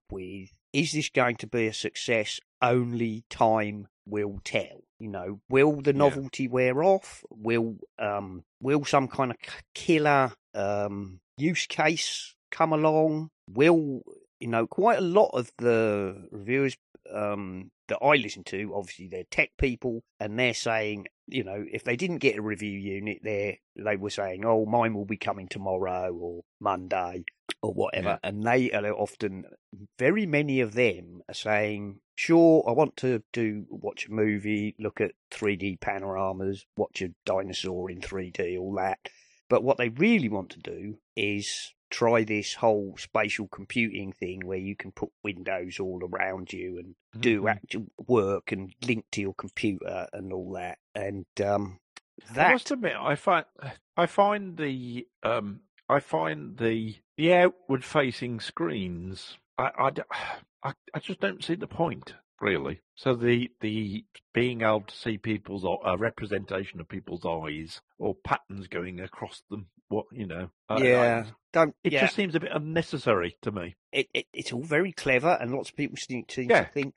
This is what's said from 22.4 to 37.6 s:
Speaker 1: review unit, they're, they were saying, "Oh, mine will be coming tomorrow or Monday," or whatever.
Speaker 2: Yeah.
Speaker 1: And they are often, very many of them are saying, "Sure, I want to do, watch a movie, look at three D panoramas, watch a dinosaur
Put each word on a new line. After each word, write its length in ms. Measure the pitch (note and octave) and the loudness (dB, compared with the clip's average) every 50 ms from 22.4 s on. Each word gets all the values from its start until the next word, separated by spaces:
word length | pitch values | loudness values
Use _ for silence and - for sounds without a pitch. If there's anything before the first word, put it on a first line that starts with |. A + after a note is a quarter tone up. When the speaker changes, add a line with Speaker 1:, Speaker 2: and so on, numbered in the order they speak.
Speaker 1:
review 380 | G#2+ G#2+ G#2 F#2 G#2+ G#2 G2 G2 | 0 -4 -4 -4 -4 -6 -6 -4
unit, 400 | G2 G2+ F#2+ G2 G#2 G#2+ G2 - | -4 -6 -6 -4 -6 -6 -8 -6
they're, 360 | - G#2+ G#2 G2+ G2+ G2+ - - _ _ - | -6 -4 -4 -2 -2 -4 -6 -8 _ _ -12
they 200 | - G2+ G#2+ G#2 | -6 -2 -2 -2
were 120 | F#2+ G2 G#2 | -2 -2 -4
saying, 340 | - - G2+ F#2+ F#2 F#2+ G#2 | -4 -4 -4 -4 -4 -2 2
"Oh, 200 | A#2 A2+ A2 A2 | 2 4 4 4
mine 280 | G#2+ A2+ A#2+ A2+ A2+ G#2+ | 4 4 4 4 2 0
will 100 | G2+ G#2 | -2 -4
be 120 | G2 A2 | -4 -6
coming 300 | - - G#2 G2 G2+ F#2 | -4 -4 -4 -4 -4 -6
tomorrow 640 | F#2 - G2+ G2 F#2+ F#2+ F#2 F#2+ F#2 F2+ F2+ F2+ F2+ F2 | -10 -10 -6 -4 -2 -2 0 0 -2 -2 -2 -2 -4 -4
or 300 | F2 F2 F2 F2 F2 - _ _ - | -6 -8 -8 -10 -10 -14 _ _ -4
Monday," 640 | G2+ G#2 F#2+ F#2 F#2 F#2 G#2 F#2 F2+ F2 F2+ F2+ F2+ - - _ _ - - - | -2 0 0 -2 -2 -2 -2 -2 -2 -2 -6 -8 -10 -12 -16 _ _ -12 -8 -6
or 120 | - G#2+ F#2+ | -4 -4 -2
whatever. 460 | F#2+ G2+ - - G2 F2+ G2+ F#2+ - - | 0 -2 0 0 -2 0 0 -2 -2 -4
Speaker 2:
Yeah. 60 | G2 | -6
Speaker 1:
And 140 | G2+ G#2 G#2+ | -4 -2 2
they 280 | A#2 B2 C3 B2+ - | 4 4 4 4 2
are 140 | - G#2 G#2 G#2 G#2+ | 0 0 0 0 -2
often, 520 | G#2+ G#2 - - - A2 G2 F#2+ F#2+ E2+ - - - _ _ - F#2+ G#2 - _ - | -2 -2 -4 -4 -4 -4 -4 -4 -6 -12 -14 -18 -20 _ _ -20 -20 -20 -14 _ 2
very 260 | B2 C#3+ F#3+ A3 G#3 | 4 4 4 4 2
many 360 | E3+ D3 D3 D3+ C#3+ C3+ C3 | 2 2 2 2 2 2 2
of 120 | B2 G#2+ G#2 | 2 2 2
them 480 | B2 B2 A2 F2 F2+ F2 E2+ F2+ F2 - | 4 4 4 2 0 -8 -16 -18 -18 -16
are 60 | - G2+ | -14 -12
saying, 640 | - - G#2+ G#2+ G#2 G#2+ G#2 G#2+ G2+ G#2 G2+ G2+ - _ _ _ | -6 -2 2 2 2 2 0 -2 -4 -6 -8 -10 -14 _ _ _
"Sure, 460 | - - - E3 E3+ E3 E3 D#3+ D#3 - | -2 2 6 8 10 10 10 10 8 6
I 40 | A#2 | 4
want 260 | A#2 C#3+ D3+ C#3 - | 4 4 4 2 0
to 260 | - - B2+ B2 G#2+ - _ - | -2 0 0 0 0 -2 _ -2
do, 320 | A#2+ A2+ A2 G#2 G#2 G2 - | -2 0 0 -2 -4 -8 -12
watch 380 | - G2+ G2+ G2+ - - - | -12 -8 -8 -6 -6 -8 -8
a 40 | - | -4
movie, 640 | G#2+ A2 G#2+ G#2+ G#2 G2+ G2+ G#2 G#2+ G#2 G#2 G#2+ - - | 0 2 2 2 2 0 0 -2 -2 0 -2 -2 -4 -6
look 200 | G#2+ G#2 - - | -6 -4 -2 0
at 140 | A2 F2+ - _ _ - | -2 -2 -2 _ _ -18
three 260 | - - A2 G2+ G#2 | -8 -2 0 0 0
D 220 | F2 G2 G2+ F2+ | 0 -2 -4 -4
panoramas, 880 | - - G#2 G2 G2 G2 G2 F#2+ F#2+ F#2+ F#2+ F#2+ F#2+ F#2+ G2 G2 F#2+ - _ _ | -4 -4 -4 -4 -2 -4 -4 -2 -2 -2 -2 -2 -2 -2 -4 -4 -4 -8 _ _
watch 260 | - G2+ - - - G2 | -2 -2 -2 -2 -6 -6
a 100 | F2 E2+ _ - | -6 -8 _ -2
dinosaur 680 | - F#2+ F#2+ G2 F#2+ F2 - | -2 0 0 -2 -4 -6 -6